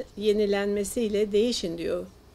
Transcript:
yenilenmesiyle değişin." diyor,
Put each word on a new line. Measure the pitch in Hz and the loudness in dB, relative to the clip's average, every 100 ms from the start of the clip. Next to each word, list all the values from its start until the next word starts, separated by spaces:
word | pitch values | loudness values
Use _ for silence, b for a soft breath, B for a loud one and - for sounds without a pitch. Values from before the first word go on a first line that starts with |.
| - - | -12 -2
yenilenmesiyle | 208 208 208 202 202 202 196 247 220 208 208 | 2 2 2 2 0 -2 -2 -2 0 0 2
değişin." | 202 240 233 180 165 | 2 2 0 -4 -4
diyor, | 165 175 185 - - | -4 -4 -6 -16 -20